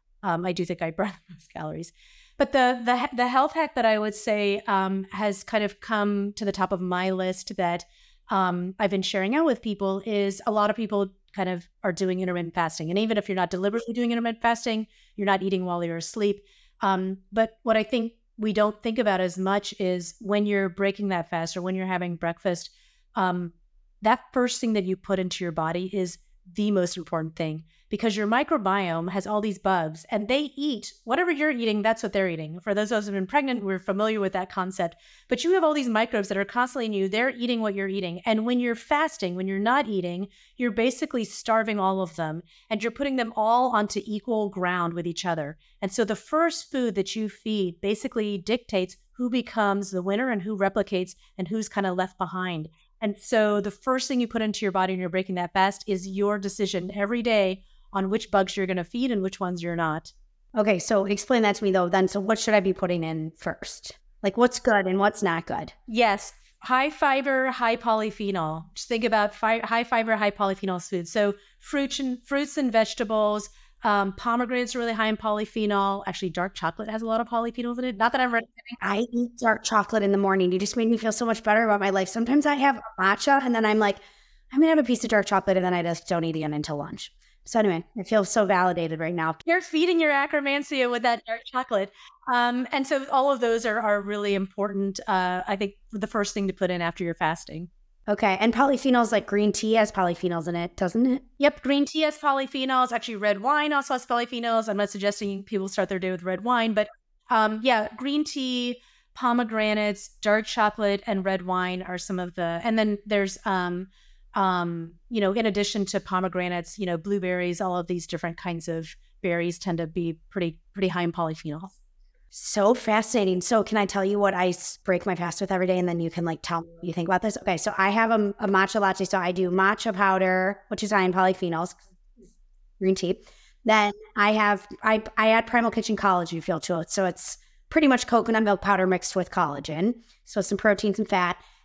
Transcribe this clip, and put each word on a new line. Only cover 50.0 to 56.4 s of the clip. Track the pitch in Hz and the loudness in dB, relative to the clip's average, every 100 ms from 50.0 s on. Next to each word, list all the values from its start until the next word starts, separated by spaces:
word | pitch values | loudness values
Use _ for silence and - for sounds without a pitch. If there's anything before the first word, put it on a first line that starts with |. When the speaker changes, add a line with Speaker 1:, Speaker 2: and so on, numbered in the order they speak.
Speaker 1:
winner | 180 202 262 | -2 -2 0
and | 220 | -2
who | 185 208 | -4 -2
replicates | 196 196 196 185 180 - _ - | 0 0 -2 -2 -4 -10 _ -10
and | 175 | -6
who's | 220 208 | -4 -4
kind | - 190 | -2 -2
of | 180 | 0
left | 185 - | -2 -4
behind. | 180 185 185 165 156 _ _ - | -6 -4 -4 -6 -8 _ _ -8
And | 214 202 | -6 -6
so | - 226 214 208 | 0 2 4 2
the | 202 | -2
first | - - 262 254 | -4 -2 -2 0
thing | 254 | -2
you | 233 | 0
put | 233 | -2
into | 220 202 | -2 -2
your | 202 | -2
body | 185 185 | 0 0
when | 185 | 0
you're | 180 | -2
breaking | 185 185 180 | -2 -2 -4
that | 175 | -2
fast | 196 190 196 - | 2 2 0 -4
is | 190 190 | -4 -4
your | 190 202 | -2 0
decision | 208 | 0